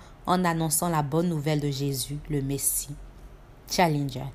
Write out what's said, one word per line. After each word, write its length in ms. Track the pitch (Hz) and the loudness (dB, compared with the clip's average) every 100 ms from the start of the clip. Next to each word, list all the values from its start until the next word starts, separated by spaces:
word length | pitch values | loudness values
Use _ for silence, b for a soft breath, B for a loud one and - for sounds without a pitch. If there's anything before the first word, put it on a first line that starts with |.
| B B - | B B 0
en 180 | 185 | 2
annonçant 460 | 180 165 160 151 175 | 4 2 0 2 2
la 120 | 160 | 2
bonne 280 | 143 156 175 | 2 2 2
nouvelle 320 | 156 147 151 | 0 0 2
de 100 | 143 | 0
Jésus, 460 | 131 139 135 127 147 - | 0 -2 -2 -4 -8 -4
le 120 | 147 | -2
Messie. 520 | 135 139 - - - 147 - - - - - - - | 0 0 -2 -2 -6 -10 -14 -18 -20 -20 -20 -20 -4
Challenger. 540 | - 170 147 143 127 139 | 4 4 4 0 -4 -8